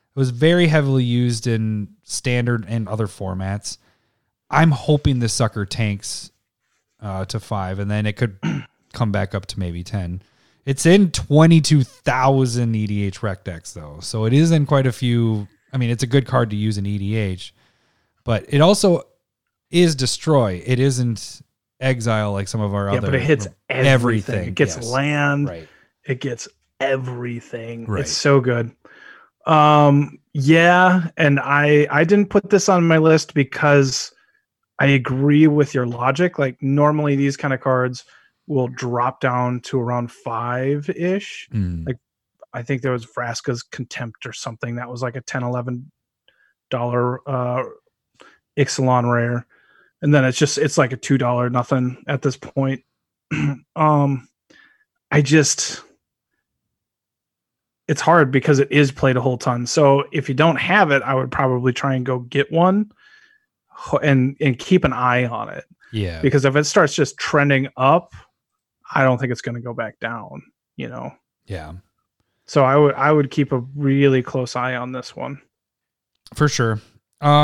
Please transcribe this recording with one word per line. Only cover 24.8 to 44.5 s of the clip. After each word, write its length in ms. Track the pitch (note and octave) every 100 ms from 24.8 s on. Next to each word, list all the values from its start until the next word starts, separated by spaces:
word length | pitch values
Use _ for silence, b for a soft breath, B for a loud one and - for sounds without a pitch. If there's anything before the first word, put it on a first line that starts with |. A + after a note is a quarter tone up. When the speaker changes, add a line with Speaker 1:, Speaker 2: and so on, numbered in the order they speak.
| A#2
Speaker 2:
land. 600 | C3 C#3+ D3 C#3+ C#3+ C#3+
Speaker 1:
Right. 200 | E2 D#2 b b _
Speaker 2:
It 160 | - B2+
gets 280 | C3+ A#2 - _ _ _
everything. 1040 | C3+ C3 B2+ A#2+ A#2+ A#2 - A#2+ A#2 A#2
Speaker 1:
Right. 180 | A2+ G2+
Speaker 2:
It's 100 | -
so 280 | - D3 C#3
good. 300 | B2 A#2 A#2 - B B B B B _ -
Um, 760 | D#3 D3+ D3 D3 C#3+ C#3+ - _
yeah, 760 | D3 C3+ E3 E3+ F3+ F#3 F#3 E3 -
and 200 | D3+ C#3
I, 460 | C3+ C#3+ D3 D3 C#3+
I 140 | C#3+
didn't 260 | E3 G3+ G3+
put 180 | G3+ -
this 200 | G3 F#3+
on 160 | F#3 E3
my 80 | D#3+
list 380 | D#3+ D#3 -
because 760 | D3+ C3+ - D3+ C#3+ C3+ B2+ - _ _ _ _ _ _ -
I 80 | C#3
agree 600 | C#3 B2+ B2+ C#3+ D3 D#3
with 260 | D3 C#3+
your 100 | C3+ A#2+
logic. 520 | A#2+ B2+ C3+ F3+ -
Like, 180 | C3+ B2
normally 540 | C3+ C#3+ D3 D3+ D3 C#3
these 200 | C#3 C#3
kind 160 | D3
of 80 | C3
cards 440 | C3+ B2+ B2+ B2 b b b b -
will 220 | C#3 B2
drop 520 | B2+ B2 A#2+ B2 -
down 400 | C3+ B2 B2 B2
to 160 | - C3
around 300 | A#2 B2 A#2
five-ish. 1400 | - B2 A2+ A#2+ B2 C3+ D3 D3 F#3 F3 G3 G3+ - -
Speaker 1:
Mm. 340 | A2 F2+ E2+ E2
Speaker 2:
Like, 120 | - _ _ _ _ -
I 80 | -
think 180 | A#2+ C3
there 120 | C3
was 120 | B2
Vraska's 580 | A2+ - A#2+ A#2 - A#2+
Contempt 640 | - - A#2+ - A#2+ -
or 80 | A#2+
something 440 | - B2